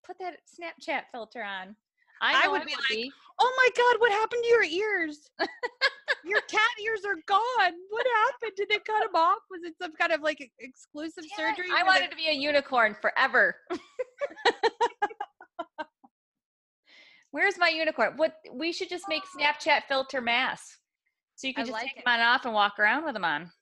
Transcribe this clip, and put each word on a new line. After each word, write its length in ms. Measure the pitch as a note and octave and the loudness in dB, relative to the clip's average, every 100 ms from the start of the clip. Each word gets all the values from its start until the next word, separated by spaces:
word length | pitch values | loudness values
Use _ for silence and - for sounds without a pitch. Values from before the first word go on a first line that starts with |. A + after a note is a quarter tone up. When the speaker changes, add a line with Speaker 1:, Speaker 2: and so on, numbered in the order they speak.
Speaker 1:
put 140 | - F#4 | -20 -12
that 180 | F4+ D4+ _ | -12 -12 _
Snapchat 540 | - E4+ - - C4+ - | -16 -14 -12 -6 -6 -6
filter 300 | B3 A3 B3 | -14 -12 -10
on." 320 | G#3 F#3+ F#3+ G#3+ _ _ _ - | -10 -10 -12 -18 _ _ _ -4
I 220 | A#3+ C#4 | 2 4
Speaker 2:
I 20 | E4 | 4
Speaker 1:
know 40 | |
Speaker 2:
would 100 | F4 | 0
Speaker 1:
I 20 | |
Speaker 2:
be 80 | D4+ | -4
Speaker 1:
would 120 | D4 C4+ | -4 -2
Speaker 2:
like, 80 | A3+ | -4
Speaker 1:
be. 140 | B3+ - - - | -6 -12 -20 0
Speaker 2:
"Oh 140 | A#4+ C5 | 0 6
my 120 | B4+ B4 | 4 6
God, 240 | A#4+ A4+ | 4 6
what 100 | A#4 | 4
happened 300 | G#4 A4+ A#4+ | 4 0 -2
to 60 | A#4 | 4
your 160 | A#4 | 4
ears?" 680 | F#4 E4+ G#4+ G4 D#4+ D4 _ - | 4 0 -2 0 -2 -6 _ -6
Speaker 1:
<laughs> 100 | F4 - A#4 _ C5 - - C5+ | -6 -4 -10 _ -2 -2 -6 -6
Speaker 2:
Your 160 | D#4 G#4 | 0 -2
cat 180 | - G#4+ A4 A#4 | 0 0 0 0
ears 200 | G#4 A4 | -4 -4
are 120 | G4+ F4 - | -4 -6 0
gone. 460 | G4 A#4 B4 F#4 E4+ F#4+ | 0 2 2 2 0 -8
What 160 | A4 B4+ A4 A#4 | -2 0 2 2
happened? 260 | - A4 G4 | 0 -10 -6
Did 120 | G4 | -2
they 100 | G#4 | -2
cut 240 | - G#4+ | 0 -2
'em 140 | A4 F4+ | 0 2
off? 240 | E4+ G#4 _ | 2 2 _
Was 140 | F#4 | -14
it 100 | E4+ D#4+ | -14 -12
some 80 | F4+ D#4 | -12 -2
kind 160 | E4+ | 0
of, 80 | D#4+ | 0
like, 200 | D4+ D#4 | -2 -6
e-, 120 | C4 _ | -14 _
exclusive 640 | B3+ _ - D4 D#4+ F4+ D#4 G4+ | -20 _ -18 -12 -12 -12 -14 -4
Speaker 1:
Damn 100 | D#4 | -4
it. 80 | G#4+ | -4
Speaker 2:
surgery 120 | F4+ | -2
Speaker 1:
I 60 | D#4 | 2
Speaker 2:
where 40 | F#4 | 4
Speaker 1:
wanted 160 | F#4+ | 4
Speaker 2:
they 40 | F4+ | 2
Speaker 1:
to 60 | D#4+ | -4
be 120 | D#4+ | -2
a 40 | |
unicorn 640 | D4 D4 C#4+ C4+ B3+ A3 G#3 | 0 2 0 2 2 2 2
forever. 540 | G#3+ - C4 A#3 F#3+ - _ | -2 2 2 4 4 2 _
<laughs> 100 | E4 - - B4+ - C#5 - - - G#4+ - A#4 - G#4 - - _ - - E4 - D4+ _ _ _ _ _ _ _ _ _ _ - - _ _ | -10 -10 -12 -12 -8 -10 0 0 2 -2 0 -2 -2 -6 -6 -16 _ -20 -14 -14 -12 -14 _ _ _ _ _ _ _ _ _ _ -20 -20 _ _
Where's 260 | C#4+ F#4+ F4 | 0 0 2
my 100 | E4+ | 0
unicorn? 460 | D#4+ D#4 D#4 G#3+ B3+ | 2 -2 0 -2 2
What, 180 | D#4+ - - | -2 -2 -18
we 200 | B3+ D#4+ | -6 -6
should 180 | E4 F4 | -6 -8
just 140 | F4 G4+ | -8 -6
make 140 | D#4 - D4 | -6 -6 -2
Snapchat 460 | D4 D4 D#4+ C#4+ - | -2 0 0 0 2
filter 320 | C4+ C4+ C4+ | -4 -2 -4
masks. 580 | A#3 A#3+ C4 - - - _ _ _ _ _ - | -2 0 -2 -6 -14 -20 _ _ _ _ _ -10
So 100 | C4 | -8
you 80 | |
can 80 | C4 | -6
Speaker 2:
I 40 | A#3+ | -6
Speaker 1:
just 60 | |
Speaker 2:
like 140 | A3 C4 | -6 -8
Speaker 1:
take 80 | B3+ | -6
Speaker 2:
it. 60 | B3 | -2
Speaker 1:
'em 60 | |
on 80 | A#3 | 2
and 80 | A#3 | 2
off 160 | C4 | 2
and 100 | B3+ | 0
walk 240 | G#3+ G3+ G3+ | 2 0 2
around 260 | G#3 C4 | 2 2
with 120 | D#4+ A3 | -2 -2
'em 80 | |
on. 260 | E3+ D3 F3 _ | -2 -2 -6 _